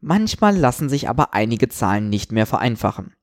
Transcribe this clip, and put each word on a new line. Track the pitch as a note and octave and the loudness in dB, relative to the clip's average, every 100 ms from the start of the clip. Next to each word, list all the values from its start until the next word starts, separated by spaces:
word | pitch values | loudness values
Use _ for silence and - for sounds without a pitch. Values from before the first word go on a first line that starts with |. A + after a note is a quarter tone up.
Manchmal | - F#3+ A3 - G#3+ G3 | 0 0 0 2 2 4
lassen | C3+ B2 D3 | 2 2 -2
sich | C#3+ - | -2 -2
aber | C3 D3 | 0 0
einige | G2 A2 A#2 B2+ | 2 0 0 -2
Zahlen | - G2+ G2+ G#2+ | 0 0 0 0
nicht | G#2 - | -2 -2
mehr | A2+ A2 | 0 0
vereinfachen. | - B2+ A2+ G2 - F#2+ _ | 0 -2 -2 -4 -6 -14 _